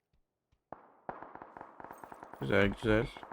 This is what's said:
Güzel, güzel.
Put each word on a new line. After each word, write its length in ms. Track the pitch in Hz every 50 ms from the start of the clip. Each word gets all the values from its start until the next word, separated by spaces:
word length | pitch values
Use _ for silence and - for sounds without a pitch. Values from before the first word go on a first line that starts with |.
| _ _ _ _ _ _ _ _ _ _ _ _ _ - - - - - _ _ _ - - - - - - - - - - - - - - - - - - - - - - - - - - -
Güzel, 260 | - - 101 98 101
güzel. 400 | 101 101 - - 110 107 110 127 - - - - -